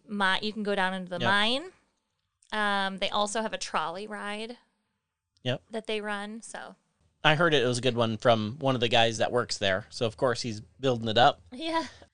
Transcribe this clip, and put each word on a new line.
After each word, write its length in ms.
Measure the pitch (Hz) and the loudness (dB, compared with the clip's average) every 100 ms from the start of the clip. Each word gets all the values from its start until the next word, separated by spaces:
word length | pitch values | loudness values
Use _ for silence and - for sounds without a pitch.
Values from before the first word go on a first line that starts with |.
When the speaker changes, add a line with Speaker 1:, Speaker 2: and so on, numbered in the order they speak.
| - | -8
Speaker 1:
mi-, 300 | 202 190 185 | -2 0 0
you 100 | 214 | -2
can 100 | 214 | -4
go 120 | 208 202 | -2 0
down 180 | 185 | 0
into 160 | 190 180 | -2 -6
the 80 | 180 | -2
Speaker 2:
Yep. 80 | 120 | 2
Speaker 1:
mine. 340 | 202 214 262 370 - _ _ _ _ _ _ - | 2 2 0 -6 -18 _ _ _ _ _ _ -8
Um, 460 | 214 208 202 196 190 | -2 0 0 -2 -4
they 120 | 196 | -4
also 320 | 208 208 226 | -2 -2 -2
have 100 | 220 | -4
a 60 | 185 | -6
trolley 480 | - 190 160 175 214 | -6 -4 -4 -6 -10
ride 500 | 208 202 208 226 240 _ _ _ _ _ _ _ _ | -10 -8 -8 -10 -14 _ _ _ _ _ _ _ _
Speaker 2:
Yep. 200 | 127 131 _ | -6 -6 _
Speaker 1:
that 160 | 226 214 | -10 -6
they 140 | 214 | -6
run, 420 | 208 202 208 226 | -4 -8 -8 -12
so. 340 | - - - 196 _ _ _ _ | -14 -16 -16 -20 _ _ _ _
Speaker 2:
I 100 | 151 | 2
heard 200 | 151 170 | 4 4
it 120 | 147 123 | 4 2
was 120 | 123 | 2
a 20 | |
good 160 | 127 117 | 0 2
one 220 | 113 110 | 0 2
from 380 | 127 113 104 135 | 4 4 2 -2
one 160 | 135 127 | 0 0
of 40 | |
the 80 | 117 | 4
guys 300 | 120 113 110 | 4 4 2
that 140 | 110 | 0
works 260 | 120 110 - | 0 -2 0
there. 280 | 101 95 - | 0 0 -2
So, 160 | - 117 | -4 -4
of 100 | - | 0
course, 260 | 131 113 | 0 0
he's 180 | 120 107 - - | -4 -8 -12 -4
building 300 | 135 120 113 | -2 0 2
it 100 | 107 | 6
up. 220 | 131 - - | 6 4 -6
Speaker 1:
Yeah. 360 | 254 320 330 269 - - | -10 -4 -4 -4 -10 -20